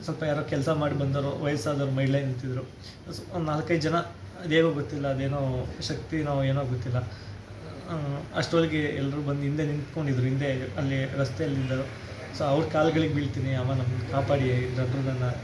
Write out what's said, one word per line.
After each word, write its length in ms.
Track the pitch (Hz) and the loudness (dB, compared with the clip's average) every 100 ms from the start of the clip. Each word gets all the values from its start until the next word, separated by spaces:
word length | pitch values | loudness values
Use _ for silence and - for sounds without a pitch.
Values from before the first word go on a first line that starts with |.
ಸ್ವಲ್ಪ 180 | - 156 | -6 -4
ಯಾರೋ 200 | 156 147 | 0 0
ಕೆಲಸ 260 | 151 147 135 | 0 0 2
ಮಾಡಿ 260 | 151 147 | 2 2
ಬಂದವರು, 500 | 139 139 143 139 143 | 2 0 0 0 0
ವಯಸ್ಸಾದವ್ರು 460 | 151 147 156 139 139 | 0 0 0 0 0
ಮಹಿಳೆ 340 | 131 135 139 | 2 2 2
ನಿಂತಿದ್ರು. 380 | 135 127 131 127 - - - - - | 0 -2 -4 -4 -6 -12 -16 -14 -12
ಸ್-, 200 | - - | -10 -6
ಒಂದು 140 | 180 156 | -2 0
ನಾಲ್ಕೈದು 340 | 151 156 165 | 0 2 2
ಜನ, 160 | 156 165 | 4 2
ಅದೇನೋ 760 | 170 - - - 165 160 165 | 0 -8 -14 -10 2 4 6
ಗೊತ್ತಿಲ್ಲ, 440 | 143 139 147 139 | 4 -2 -2 0
ಅದೇನೋ 520 | 131 139 143 135 127 127 - | 0 0 0 0 -2 -4 -6
ಶಕ್ತಿನೋ 600 | 151 143 - 160 147 139 | -6 -6 -4 -2 0 2
ಏನೋ 220 | 135 139 | 2 2
ಗೊತ್ತಿಲ್ಲ. 440 | 131 123 - 123 - - - - - - - - - | 0 -2 0 0 -2 -6 -12 -12 -12 -14 -12 -12 -8
ಆ, 20 | 165 143 139 - 180 | -4 -4 -4 -4 -2
ಅಷ್ಟರೊಳಗೆ 460 | - 165 160 156 | 2 4 4 2
ಎಲ್ಲರೂ 400 | 147 143 139 143 | 0 0 -2 -2
ಬಂದು 200 | 143 143 | -2 0
ಹಿಂದೆ 240 | 139 147 151 | 0 0 0
ನಿಂತ್ಕೊಂಡಿದ್ರು, 560 | 147 139 - 147 127 | -2 -4 -2 0 2
ಹಿಂದೆ 540 | 127 135 139 131 131 - | 2 2 0 0 -2 -2
ಅಲ್ಲಿ 280 | 139 135 | 0 0
ರಸ್ತೆಯಲ್ಲಿ 540 | 135 139 131 - 160 135 | 0 0 -2 0 -2 0
ನಿಂತರು. 280 | 131 131 135 - - - - - | 0 -2 -2 -8 -12 -12 -10 -2
So 60 | |
ಅವ್ರ 200 | - 143 | 2 4
ಕಾಲ್ಗಳಿಗೆ 500 | 160 156 160 160 160 | 4 4 4 4 2
ಬೀಳ್ತೀನಿ, 400 | 143 143 139 131 | 2 0 0 0
"ಅಮ್ಮ 180 | 131 127 | 0 2
ನಮ್ಮನ್ನ 400 | 135 127 - - | 2 0 0 0
ಕಾಪಾಡಿ, 360 | 135 139 143 131 | 0 4 4 4
ಎಲ್ಲರೂ 540 | 123 127 127 127 135 | 2 2 0 0 0
ನನ್ನ 200 | 135 127 123 123 | 0 0 0 -2